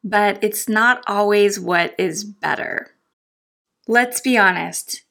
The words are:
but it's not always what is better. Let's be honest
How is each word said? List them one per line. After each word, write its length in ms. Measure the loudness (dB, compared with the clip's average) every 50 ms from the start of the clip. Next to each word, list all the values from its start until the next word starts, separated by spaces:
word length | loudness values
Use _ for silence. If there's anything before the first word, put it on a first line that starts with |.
| -8 0
but 300 | 0 2 2 2 0 0
it's 280 | -4 -4 -4 -4 -4 -2
not 340 | 0 2 2 2 2 0 -2 -4
always 500 | -2 0 2 4 4 4 4 4 2 -2
what 340 | -4 0 0 0 0 0 -2 -4
is 240 | -4 -4 -4 -6
better. 720 | -10 -12 -14 _ -4 -4 -4 -4 -6 -6 -8 -8 -10 _ _ _ _ _ _ _ _ _ _ _ _ _ _ _ _ _ _ _ _ 0
Let's 320 | 0 0 0 0 -4 -6
be 180 | -2 0 4 4
honest 640 | 4 4 4 0 -6 -8 -8 -10 -10 -10 -14 -14 _ _